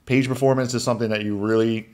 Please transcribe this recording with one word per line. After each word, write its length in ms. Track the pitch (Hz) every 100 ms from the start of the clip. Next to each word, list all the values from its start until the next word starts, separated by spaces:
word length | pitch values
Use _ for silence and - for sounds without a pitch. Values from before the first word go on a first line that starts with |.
page 220 | - 131 127
performance 480 | 123 135 131 123
is 80 | 120
something 280 | - 113 113
that 120 | 107
you 140 | 104 101
really 500 | 107 113 113 110 110